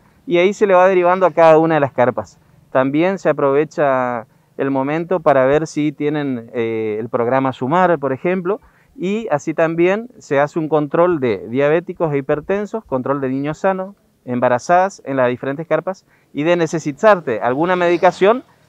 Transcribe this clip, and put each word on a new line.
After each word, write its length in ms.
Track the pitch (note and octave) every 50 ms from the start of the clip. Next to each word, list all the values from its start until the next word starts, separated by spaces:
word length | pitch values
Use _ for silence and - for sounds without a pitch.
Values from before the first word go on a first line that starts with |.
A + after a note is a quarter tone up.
| _ _ _ _ -
y 120 | - E3+ F3
ahí 160 | F3 G3+ G3+
se 120 | - G#3+
le 60 | G3+
va 160 | F#3 F3+ F3+ F#3+
derivando 380 | F#3+ F3+ F3 F3 F3+ F#3+ F#3
a 60 | E3
cada 260 | D3+ E3+ E3 D#3+ D#3+ D#3
una 160 | D#3+ E3 D#3+
de 60 | D3+
las 120 | C#3 B2+
carpas. 460 | - - A#2+ B2 A#2 A2 G#2 - _ _ _ _ _ _ _ _
También 460 | - C3+ C3 C#3 C#3+ D3+ E3+ F#3 G3 F3
se 100 | - E3
aprovecha 1000 | D3 D3 C#3+ C#3 C3+ C#3+ D#3 D3+ - E3+ D3+ C#3 C3 C3 B2+ B2 A#2+ A#2 G#2+ _ _ _ _ _ _
el 140 | - C#3 C#3
momento 500 | C#3 C3 C3+ C#3+ D#3 E3 E3+ E3+ F#3+ F3
para 240 | D#3+ D#3 C#3 C3+ C3
ver 220 | C3 C#3+ D3+ D#3+
si 260 | - - D3+ D3 D3+
tienen, 580 | C#3+ - D3 D3 D3+ D3+ C#3+ C#3 B2+ A#2 A2+ A2+ -
eh, 420 | B2 A2+ A2+ A2+ A2 A2 A2 G#2 G#2+
el 120 | A#2 A#2
programa 420 | - A#2+ A#2 A#2+ C3 C3 C3+ C3
Sumar, 460 | B2+ - C3 B2 D#3+ F#3 F#3 F3 E3+ D3
por 160 | C#3 C3 C3
ejemplo, 440 | - - F3 F#3 F#3+ E3+ F3+ G#3+ - _ _ _ _ _ _ _
y 320 | - E3+ F#3 G#3 A3+ A3+ F#3
así 220 | D3+ C#3+ - D#3+
también 560 | D3+ - E3 D#3+ E3 E3 E3+ F#3 G3 A3 A#3 - -
se 240 | - - - D3 C#3
hace 180 | D3 C#3+ - F3
un 120 | D#3 C#3+
control 500 | D#3 D3+ D3+ C#3 - E3 F3 F3+ F3 D3
de 260 | B2+ A#2+ G2+ F2+ D#2+ G#2+
diabéticos 600 | A#2 C3+ C#3+ D3 D#3 F3 F3+ - F3 - F3 D3+ D3
e 20 |
hipertensos, 680 | C#3 C3+ - D3+ D3 D3+ - F#3+ G3+ G#3+ G3 - A3 -
control 340 | - C3+ B2+ A#2+ B2+ C#3 C#3+
de 80 | C3+ C3
niños 300 | C3 C3+ C#3 D3 D#3 -
sanos, 380 | - F#3+ F#3+ F#3 F#3+ G3 G#3 _ _ _ _ _ -
embarazadas 800 | B2 B2 B2 B2 B2 B2 B2 - - F3 F3+ F#3 G3 - - -
en 140 | - C#3 C3
las 100 | B2+ B2
diferentes 380 | B2 - - C3+ C#3+ D#3 D#3+
carpas, 400 | - D#3+ D#3 E3 F#3 F#3+ - _ _ _ _ _ _
y 120 | - C#3+ D3+
de 120 | E3 F3
necesitarte 840 | F3 E3 D3+ - D#3 - D#3 C3+ - A3 A3 G3+ F3+ D#3+ C3+ A2+ G2
alguna 340 | G2+ A#2+ B2+ C#3+ E3 F#3 F#3
medicación, 680 | F3+ F3 E3+ F3 E3 F#3+ F3+ E3+ - F#3 G3+ A#3 C4 - _ _ _ _